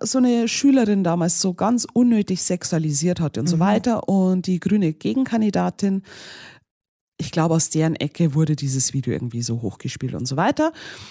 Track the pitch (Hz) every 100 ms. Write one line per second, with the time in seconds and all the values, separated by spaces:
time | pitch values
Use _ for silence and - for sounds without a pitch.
0 | - 262 247 240 226 - 277 269 214 202
1 | 175 175 170 - 190 180 196 240 - 240
2 | 247 226 202 185 - 180 - 165 156 147
3 | 170 180 156 - 147 170 185 214 247 226
4 | - 196 185 185 175 180 - 208 170 156
5 | 202 226 262 226 214 185 180 - 196 190
6 | - - - - - - _ _ _ _
7 | _ - - 170 165 160 - 156 160 160
8 | 147 - 170 143 156 151 139 131 - 139
9 | 127 85 120 120 117 117 110 - - -
10 | 127 - 123 135 202 294 311 320 - -
11 | -